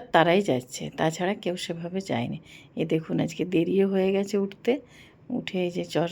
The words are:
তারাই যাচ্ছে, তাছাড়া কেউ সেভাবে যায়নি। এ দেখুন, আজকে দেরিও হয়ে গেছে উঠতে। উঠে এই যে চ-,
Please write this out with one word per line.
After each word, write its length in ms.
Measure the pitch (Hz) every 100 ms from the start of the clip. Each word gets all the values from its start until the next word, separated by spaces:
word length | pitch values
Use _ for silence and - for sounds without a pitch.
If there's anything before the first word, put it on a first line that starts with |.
| 240
তারাই 300 | 170 165 190
যাচ্ছে, 420 | 196 127 - - 156 165
তাছাড়া 360 | 160 160 180
কেউ 220 | 214 180 180
সেভাবে 420 | - 165 175 190
যায়নি। 360 | 190 117 120 160 - - - -
এ 80 | 165
দেখুন, 300 | 165 160 160
আজকে 240 | 160 - 180
দেরিও 400 | 165 170 190 196
হয়ে 220 | 196 190
গেছে 240 | 196 196 202
উঠতে। 340 | 196 - - 277 - - - _ -
উঠে 280 | - 165 185
এই 80 | 175
যে 120 | 175 170
চ-, 240 | 151 170